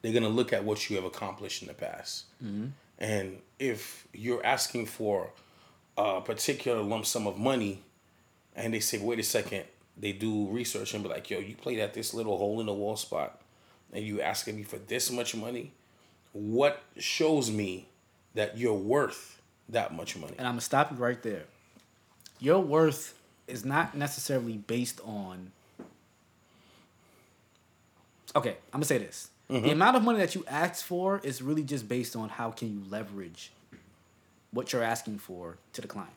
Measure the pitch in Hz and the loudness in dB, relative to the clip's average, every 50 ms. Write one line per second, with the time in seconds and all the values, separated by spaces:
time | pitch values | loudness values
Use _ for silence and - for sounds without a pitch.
0 | - 113 110 120 113 107 110 120 123 120 120 98 101 107 107 104 - - 107 95 | 0 4 4 4 4 6 4 4 4 4 2 2 2 2 0 0 0 -2 -2 -2
1 | 92 92 - - 110 95 98 107 104 98 - - - - - - - - - - | -2 -2 -6 -6 -8 -8 -6 -8 -8 -8 -8 -8 -10 -12 -10 -8 -8 -8 -8 -8
2 | - - - - - - - _ 127 107 101 104 110 135 139 - - _ _ - | -10 -8 -10 -10 -10 -14 -16 _ -8 -6 -4 -4 -4 -6 -8 -12 -20 _ _ -6
3 | 98 107 107 101 95 95 95 95 - _ _ _ 135 131 113 104 - - - - | -2 0 0 0 0 -2 -8 -12 -16 _ _ _ -2 -2 -2 -2 -6 -12 -14 -16
4 | - - - 107 107 120 120 113 - 117 135 131 - - - 123 113 107 - - | -18 -18 -14 -6 -2 0 0 2 4 2 4 4 2 -2 0 -4 -4 -4 -4 -2
5 | 110 104 101 95 85 - - - - - - - - - - _ _ _ _ - | 0 2 2 2 0 -4 -10 -18 -20 -20 -20 -20 -20 -20 -20 _ _ _ _ 2
6 | 104 107 95 92 - - 110 104 - - 139 - - 127 120 110 104 101 113 110 | 2 2 2 0 0 -2 -4 0 0 0 0 0 0 0 2 2 2 0 0 0
7 | 107 - - 120 107 101 - 101 110 131 135 123 110 101 98 95 - - _ _ | 0 -2 -2 0 0 -2 -2 2 2 2 4 4 2 0 -2 -4 -12 -20 _ _
8 | _ _ _ _ _ _ _ _ _ _ _ - 110 113 110 107 104 - - 104 | _ _ _ _ _ _ _ _ _ _ _ -4 -2 0 0 0 0 0 0 0
9 | 101 117 120 113 104 - - 113 98 - 104 95 - - - _ _ _ _ - | 0 0 0 0 0 2 2 2 2 2 -4 -4 -6 -8 -16 _ _ _ _ -6
10 | 107 104 95 95 110 113 107 107 104 95 104 123 123 - - - 98 - - 107 | -4 -4 -2 0 0 0 2 2 0 0 0 -2 -2 -2 -2 -4 -4 -4 -4 -4
11 | 101 - - - - - 101 90 - 101 117 - - 131 123 110 104 101 - 110 | -4 -4 -6 -6 -4 -4 -4 -4 -4 -6 -10 -8 -4 -2 0 0 0 -2 -2 -4
12 | 110 - - 113 113 110 101 90 101 104 107 113 113 107 101 101 101 104 110 107 | -6 -4 -4 -2 0 0 2 2 2 0 2 0 0 0 0 0 0 -2 -2 -4
13 | - - - 80 73 - - - - _ _ _ - - - _ _ _ - 101 | -4 -2 -2 -2 -2 -2 -6 -14 -20 _ _ _ -20 -20 -20 _ _ _ -8 -6
14 | 107 107 104 104 71 82 107 - - - 107 107 104 104 - 98 101 - 110 127 | -4 -2 -2 0 0 0 0 -2 -4 -4 -6 -8 -8 -10 -10 -12 -6 -4 -2 0
15 | - - 123 120 120 120 - 113 107 117 127 - - 143 - _ _ _ _ _ | 0 0 0 -2 -2 -2 -4 -4 -6 -6 -6 -6 -8 -10 -16 _ _ _ _ _
16 | _ _ _ _ _ _ - 104 104 104 113 123 143 143 143 - - - - - | _ _ _ _ _ _ -10 -6 -4 0 4 6 6 6 4 2 -10 -18 -12 -8
17 | - - - - 160 156 160 147 127 110 107 104 101 95 92 92 - - _ _ | -4 -4 2 4 4 6 6 4 4 2 2 0 0 0 -2 -6 -10 -16 _ _
18 | _ _ _ _ _ _ _ 107 104 - - 113 120 117 107 98 95 107 127 147 | _ _ _ _ _ _ _ 0 0 0 0 0 2 4 4 4 4 4 4 4
19 | 135 - - - - - - - _ _ _ _ _ - 113 117 - - 80 80 | 4 2 -2 -8 -14 -18 -20 -20 _ _ _ _ _ -2 0 0 0 0 -4 -6
20 | 80 - - 95 76 - - - 127 123 120 117 113 - - 135 147 143 135 123 | -8 -8 -8 -8 -10 -10 -8 -4 -2 -2 -2 -2 -2 2 4 4 4 4 2 0
21 | 123 120 123 120 - 113 101 82 76 - - - _ _ _ - _ _ _ _ | 0 0 0 0 -4 -4 -4 -4 -8 -12 -20 -20 _ _ _ -20 _ _ _ _
22 | _ _ _ _ - - _ - 127 139 170 196 185 147 147 160 160 156 135 - | _ _ _ _ -20 -20 _ -2 4 6 6 6 6 6 6 8 8 8 6 2
23 | - - - - - _ - _ _ - 127 117 101 135 139 156 165 - - 143 | -6 -12 -12 -18 -20 _ -20 _ _ -10 -10 -6 -2 2 4 4 2 2 0 -2
24 | 143 143 - - - - 139 131 120 117 110 104 101 - 113 123 123 120 - - | -2 -2 -2 -4 -2 0 0 2 2 0 -4 -4 -2 0 0 0 0 0 -4 -8
25 | - 110 107 104 98 92 92 92 92 95 - _ _ - _ - - - - _ | -10 -8 -6 -6 -6 -6 -8 -12 -12 -16 -18 _ _ -20 _ -18 -18 -18 -18 _
26 | _ _ _ _ _ _ _ _ _ _ _ - - - - - - _ _ _ | _ _ _ _ _ _ _ _ _ _ _ -20 -20 -20 -20 -20 -20 _ _ _
27 | _ _ _ - _ _ _ _ _ _ _ _ _ _ _ _ _ _ _ _ | _ _ _ -20 _ _ _ _ _ _ _ _ _ _ _ _ _ _ _ _
28 | _ _ _ _ _ - - 139 127 117 98 - - - - 139 151 143 143 120 | _ _ _ _ _ 0 2 2 2 2 -4 -6 -12 -8 -4 -2 2 2 2 2
29 | 101 - - - - - _ _ _ - 135 123 104 147 151 156 185 233 254 254 | 2 -2 -10 -14 -14 -16 _ _ _ -2 0 4 4 4 6 8 8 8 8 8
30 | 214 240 233 214 185 - - 190 - - 131 147 165 180 175 - - - 180 175 | 6 6 4 4 2 2 0 -4 -6 -2 0 2 2 2 0 -6 -6 -4 -2 0
31 | 180 190 196 196 - 139 127 120 127 135 156 156 151 135 147 135 113 104 123 127 | 2 2 0 0 -2 -4 -6 -4 -2 0 0 0 0 0 -2 -4 -2 -2 -2 -2
32 | 120 117 - 113 110 104 - - 120 113 107 - 120 110 104 101 98 95 101 107 | -2 -2 -4 -6 -6 -6 -4 -4 -4 -4 -4 -4 -6 -4 -4 -6 -8 -6 -6 -6
33 | 110 98 101 98 92 85 85 - - - - _ _ _ - - - - - _ | -6 -6 -8 -10 -10 -10 -12 -16 -18 -18 -20 _ _ _ -20 -20 -20 -20 -20 _
34 | _ _ _ _ _ _ _ _ _ _ - 120 131 - - 123 117 113 117 - | _ _ _ _ _ _ _ _ _ _ -6 -6 -4 0 0 2 2 2 0 0
35 | - 113 107 101 - - 92 87 90 82 85 87 _ _ - - 104 98 - 101 | -2 -6 -8 -8 -8 -12 -12 -10 -10 -12 -12 -14 _ _ -12 -12 -12 -10 -10 -10
36 | 92 82 - | -12 -12 -16